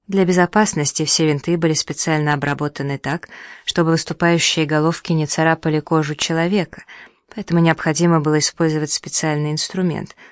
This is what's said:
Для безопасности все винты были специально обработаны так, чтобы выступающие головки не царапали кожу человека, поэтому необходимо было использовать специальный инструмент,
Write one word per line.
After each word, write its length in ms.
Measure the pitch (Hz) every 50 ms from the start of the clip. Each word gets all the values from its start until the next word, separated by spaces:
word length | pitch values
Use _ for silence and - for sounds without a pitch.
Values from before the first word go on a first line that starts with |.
| _ -
Для 180 | 196 196 190
безопасности 800 | 175 185 180 180 175 - 208 214 196 - 156 147 135 - - 156
все 220 | 151 - - 165 156
винты 300 | 151 143 - - 170 170
были 160 | 165 165 156
специально 600 | 151 - - - - - - 160 156 151 147 147
обработаны 640 | 143 135 143 143 139 147 147 143 - 139 139 139 135
так, 320 | - 139 147 170 - - - - - - - - -
чтобы 260 | - - - 170 160
выступающие 720 | 165 156 - - 165 - 175 170 170 165 - - - - 160
головки 480 | 143 156 151 151 160 170 - - - 170
не 120 | 160 156
царапали 540 | 143 - - 160 160 165 160 - 165 156 156
кожу 360 | 147 - 165 160 156 147 151
человека, 680 | - - - 165 160 165 175 202 208 170 - - - - - - - - - _ _ _ _ -
поэтому 260 | - 202 - 165 170
необходимо 600 | 170 165 160 - - 165 156 143 175 175 170 160
было 200 | 147 156 151 156
использовать 520 | 147 - - - 170 160 156 156 151 147
специальный 600 | - - - - - - - 160 151 147 151 151
инструмент, 640 | 151 151 - - - 185 185 175 151 - - - - - - -